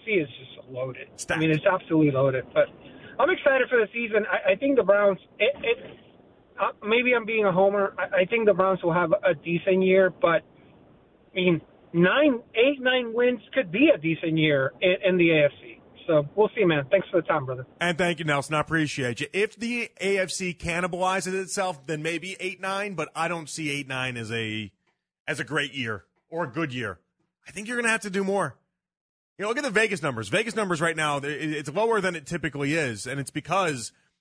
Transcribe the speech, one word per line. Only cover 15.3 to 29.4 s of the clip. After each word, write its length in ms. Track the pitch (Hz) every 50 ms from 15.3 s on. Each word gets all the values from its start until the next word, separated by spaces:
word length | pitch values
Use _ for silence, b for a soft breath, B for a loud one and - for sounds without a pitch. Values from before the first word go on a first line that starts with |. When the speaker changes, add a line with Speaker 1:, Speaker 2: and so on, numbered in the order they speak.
Speaker 1:
A 120 | 160 151 147
F 40 | 143 - -
C. 140 | - - - - - - - - -
So 200 | - 160 147 143 143 -
we'll 140 | 202 214 202 -
see, 80 | 233 196
man. 200 | 170 156 143 135 127
Thanks 160 | 196 190 - -
for 100 | 202 170
the 60 | -
time, 180 | - 165 147 131
brother. 220 | 131 127 127 127 - _ -
Speaker 2:
And 180 | 170 175 170 160
thank 200 | 180 175 170 147
you, 60 | 165
Nelson. 300 | 151 143 143 131 - 156
I 60 | 151
appreciate 600 | 147 - 156 160 151 139 - 139 127 123 120 -
you. 60 | 147 -
If 240 | - 190 214 208 -
the 340 | 202 233 233 240 233 220 - _ -
A 180 | 180 196 196 190
F 120 | 185 156
C 260 | - - 190 180 165 _
cannibalizes 760 | - 175 165 175 180 175 180 175 185 185 190 190 147 185 185
itself, 520 | 190 190 180 - 202 185 185 170 135 131
then 160 | 160 160 151
maybe 340 | 156 165 170 160 170 190 185 -
eight, 200 | 180 190 185 180
nine, 340 | 190 190 196 196 208 208 190
but 160 | 160 151 - _
I 140 | 156 165 170
don't 200 | 175 165 156 -
see 200 | - 160 160 143
eight, 180 | 143 143 139 131
nine 280 | 131 127 127 127 123
as 140 | 117 113 107
a, 420 | 117 113 113 107 107 107 107 98 _ _ _ _ _ _ _ _ _ _ _
as 140 | - 156 139
a 40 | 135
great 300 | 113 147 147 143 135 139
year 300 | 135 120 113 107 95 _ _ _ _ _ _
or 140 | 160 165 175
a 40 | 131
good 240 | 107 156 165 135
year. 260 | 123 127 113 101 90 _ _ _ _ _ _ _ _ _ _
I 40 | -
think 180 | - 190 214 226
you're 80 | 247
gonna 140 | 240 233 226
have 120 | 226 220
to 80 | 208 202
do 140 | 185 202 196
more. 320 | 190 196 196 170 135 - _ _ _ _ _ _ _ _ _ _ _ _ _ _ _ _
You 80 | -